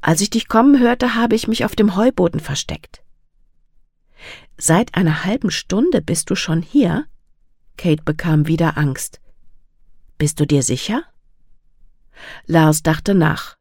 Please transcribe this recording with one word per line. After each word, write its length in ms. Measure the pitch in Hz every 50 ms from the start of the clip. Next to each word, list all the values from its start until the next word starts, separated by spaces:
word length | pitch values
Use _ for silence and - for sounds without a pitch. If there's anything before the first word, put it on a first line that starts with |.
Als 200 | - - 170 160
ich 100 | 196 -
dich 180 | - 226 214 -
kommen 300 | - 220 233 277 285 269
hörte, 360 | 247 233 240 - 254 247 226
habe 200 | 233 226 233 220
ich 140 | 220 - -
mich 160 | 226 - 233
auf 120 | 214 -
dem 200 | - 214 208 180
Heuboden 440 | 190 220 254 254 - 180 170 - -
versteckt.“ 600 | - - 143 - - - - - - - - - - _ - _ _ _ _ _ _ _ _ _ _ _ _ _ _ _ _ _ _ _ _ _ - - - - - - - -
„Seit 360 | - - 160 180 240 - -
einer 300 | - 196 160 156 156 -
halben 260 | 185 214 269 - 196
Stunde 520 | - - - - 180 202 262 370 311 175 156
bist 280 | - - 156 - -
du 40 | -
schon 280 | - - - 160 165 165
hier?“ 440 | - - 285 254 175 165 208 302 - - - _ _ _ _ _ _ _ _ _ - -
Kate 260 | - - 175 151 151 -
bekam 440 | - 151 156 - 175 156 151 151
wieder 300 | 160 160 165 170 160 -
Angst. 440 | - 147 143 131 - - - - - - - - _ - - - - _ _ _ _ - _ - - - - - _
„Bist 220 | 151 147 - -
du 60 | 147
dir 160 | 139 147 143 123
sicher?“ 420 | - 127 127 - - 214 262 339 _ _ _ _ _ _ _ _ - - - _ _ _ _ - - _ _ _ _ _ - - - - - -
Lars 360 | - 165 165 160 156 156 156 -
dachte 320 | 165 156 156 - - 202
nach. 420 | 185 160 - 151 - - - - _